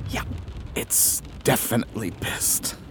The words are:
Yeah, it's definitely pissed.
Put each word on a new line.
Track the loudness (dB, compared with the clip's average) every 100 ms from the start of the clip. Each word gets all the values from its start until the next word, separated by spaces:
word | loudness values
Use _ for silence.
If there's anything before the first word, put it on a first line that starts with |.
| -2
Yeah, | -2 -2 -6 -6 -8 -6
it's | -4 0 4 4 2 -4 -2
definitely | 4 4 4 2 2 -2 -4
pissed. | -4 -4 0 2 2 0 -6 -12